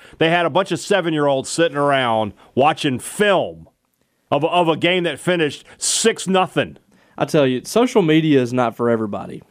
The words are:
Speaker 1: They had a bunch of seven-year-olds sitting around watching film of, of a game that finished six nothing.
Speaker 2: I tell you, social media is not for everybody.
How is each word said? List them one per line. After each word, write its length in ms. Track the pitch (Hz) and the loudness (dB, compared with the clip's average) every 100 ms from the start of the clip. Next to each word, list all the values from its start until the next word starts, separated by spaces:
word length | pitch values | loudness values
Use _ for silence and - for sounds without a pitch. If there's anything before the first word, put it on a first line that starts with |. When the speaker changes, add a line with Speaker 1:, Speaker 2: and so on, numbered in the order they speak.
| - - | -14 -2
Speaker 1:
They 100 | 165 | 0
had 180 | 175 165 | 2 0
a 40 | |
bunch 220 | 143 196 | -2 -2
of 80 | 160 | -6
seven-year-olds 680 | - 196 170 156 143 135 127 | -2 -2 0 0 0 0 -2
sitting 280 | - 165 143 | -2 -2 0
around 540 | 143 135 123 110 107 - - - | 0 2 0 0 -2 -8 -8 0
watching 420 | 143 160 151 123 | 2 2 -4 -4
film 680 | - - 208 180 107 82 80 _ _ _ _ _ - | -8 -2 2 2 0 -8 -20 _ _ _ _ _ -4
of, 120 | 143 | -2
of 220 | 156 175 165 | 0 2 2
a 100 | 151 | 2
game 280 | 165 185 | 0 0
that 160 | 170 131 | -2 -4
finished 440 | - 180 151 - - - | -2 0 0 -4 -18 -8
six 480 | - - 226 - 175 | -4 0 0 0 0
nothing. 520 | 190 180 151 123 - _ _ _ - | 0 0 -2 -4 -6 _ _ _ -8
Speaker 2:
I 100 | 139 | -2
tell 200 | 160 135 | 2 2
you, 160 | 127 | 0
social 380 | - 220 247 214 | -2 0 2 2
media 400 | 160 156 160 139 | 4 4 4 4
is 100 | 123 | 2
not 220 | 127 120 110 | 0 -2 0
for 140 | 120 | 0
everybody. 520 | 117 110 101 90 - - | 0 -2 -6 -10 -12 -2